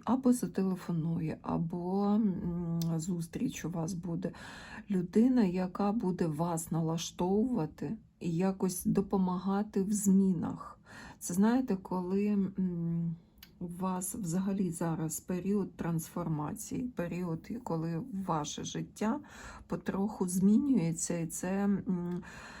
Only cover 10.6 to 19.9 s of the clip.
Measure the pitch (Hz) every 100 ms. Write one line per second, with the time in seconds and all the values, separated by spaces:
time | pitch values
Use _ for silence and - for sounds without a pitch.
10.6 | - - - - - - - 180 214 247
11.6 | 254 190 - 185 180 196 208 202 190 -
12.6 | 185 170 165 170 170 165 - - - -
13.6 | 175 175 185 185 185 - 170 180 196 196
14.6 | 185 165 170 151 156 - - 180 190 208
15.6 | 180 - 165 165 165 - 165 151 147 -
16.6 | - 254 247 - 170 170 180 160 - 220
17.6 | - 165 165 165 - 190 185 160 151 -
18.6 | 156 170 165 - 208 294 - - - -
19.6 | - 175 -